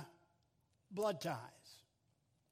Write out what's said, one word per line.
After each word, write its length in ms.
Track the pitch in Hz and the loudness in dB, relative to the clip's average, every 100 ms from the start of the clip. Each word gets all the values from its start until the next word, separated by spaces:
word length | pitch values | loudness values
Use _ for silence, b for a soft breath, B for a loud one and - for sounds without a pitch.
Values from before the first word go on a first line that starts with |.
| 156 - - _ _ _ _ _ - | -2 -12 -20 _ _ _ _ _ -6
blood 280 | 196 214 180 | 2 4 4
ties, 160 | 165 127 120 - - - - _ _ _ _ _ _ | 0 -2 -4 -14 -20 -20 -20 _ _ _ _ _ _